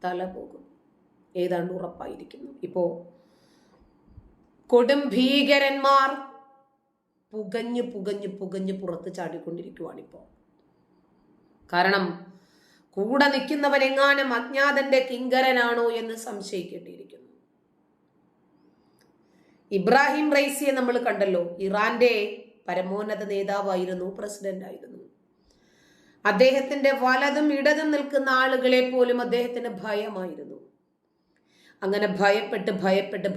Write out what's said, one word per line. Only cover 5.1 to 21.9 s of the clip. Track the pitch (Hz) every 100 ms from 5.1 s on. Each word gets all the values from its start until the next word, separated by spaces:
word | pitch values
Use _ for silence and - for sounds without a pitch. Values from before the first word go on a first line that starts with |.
| - 254 285 277 277 277 277 277 277 269 - - - - _ _ _ _ _ _ _ _
പുകഞ്ഞു, | 214 196 226 233 240
പുകഞ്ഞു, | - 202 190 202 196
പുകഞ്ഞു | 190 185 190 190
പുറത്ത് | 190 180 165 185
ചാടിക്കൊണ്ടിരിക്കുവാണിപ്പോ. | 175 165 165 170 170 175 - 160 - - - - _ _ _ _ _ _ _ _ _ _ _ _ _ -
കാരണം | 175 190 196 175 - - - _ _ _ _ _
കൂടെ | - 208 277 285 277
നിൽക്കുന്നവനെങ്ങാനും | - 294 285 277 262 269 277 277 262
അജ്ഞാതന്റെ | 240 247 269 285 277 262 262 254
കിങ്കരനാണോ | 247 254 254 262 254 240 233 233
എന്ന് | 226 226
സംശയിക്കേണ്ടിയിരിക്കുന്നു. | 226 - 202 190 190 175 180 175 - - - - _ _ _ _ _ _ _ _ _ _ _ _ _ _ _ _ _ _ _ _ _ _ _ -
ഇബ്രാഹിം | 196 185 254 294 302 302
റൈസിയെ | 285 285 - 285
നമ്മൾ | 262 247 247
കണ്ടല്ലോ, | 240 196 196 180 170 180
ഇറാന്റെ | 196 202 220